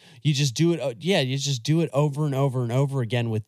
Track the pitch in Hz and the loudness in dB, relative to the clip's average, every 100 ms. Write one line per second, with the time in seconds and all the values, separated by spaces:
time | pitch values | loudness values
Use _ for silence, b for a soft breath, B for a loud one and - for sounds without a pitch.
0 | B B 147 139 143 113 165 165 131 110 | B B 0 2 0 2 2 2 -2 -4
1 | 165 190 131 135 139 131 110 160 160 135 | 0 0 0 -2 -2 -2 0 2 2 2
2 | 151 139 151 135 139 127 120 127 143 135 | 0 0 -2 0 0 0 0 0 0 0
3 | 113 120 117 107 | -2 0 0 -2